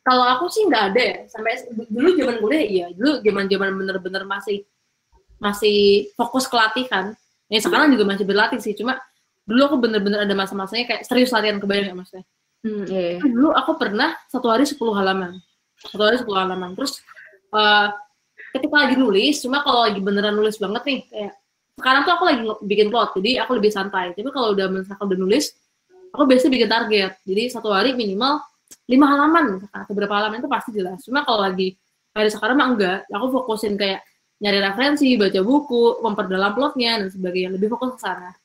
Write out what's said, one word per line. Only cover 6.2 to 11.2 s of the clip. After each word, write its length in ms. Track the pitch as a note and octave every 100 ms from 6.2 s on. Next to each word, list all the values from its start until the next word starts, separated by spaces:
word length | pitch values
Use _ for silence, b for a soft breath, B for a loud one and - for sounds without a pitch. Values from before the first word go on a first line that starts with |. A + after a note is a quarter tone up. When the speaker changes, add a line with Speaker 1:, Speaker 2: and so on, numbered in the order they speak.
| A#3+ C4 B3+
Speaker 1:
ke 80 | A#3+
latihan. 560 | A3 A#3+ B3+ G3+ F#3+ A3 _ _ _
Ya 140 | G#3
sekarang 320 | G3 G#3+ D4+
juga 120 | B3 G3
masih 160 | G3
berlatih 340 | G3 G3 A3 A#3+
sih. 160 | G#3+
Cuma 240 | G#3 A3+ B3+ - _ _ _
dulu 180 | - A#3
aku 120 | C#4+ D4
bener-bener 460 | A#3 G#3+ G3+ G#3
ada 100 | G#3
masa-masanya 500 | G3 F#3+ G3+ F#3+ A3 A#3+
kayak 160 | A3
serius 260 | - B3